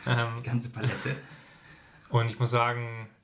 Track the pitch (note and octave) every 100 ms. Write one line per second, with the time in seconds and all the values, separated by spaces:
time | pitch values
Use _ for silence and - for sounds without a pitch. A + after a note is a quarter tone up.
0 | B2 A#2+ A#2 A#2 A#2+ A#2+ A#2+ B2 B2+ -
1 | C#3 C3+ - - - - - - - -
2 | - A#2+ A2+ - A#2+ A#2+ A#2+ A#2+ A#2 A2+
3 | A2 _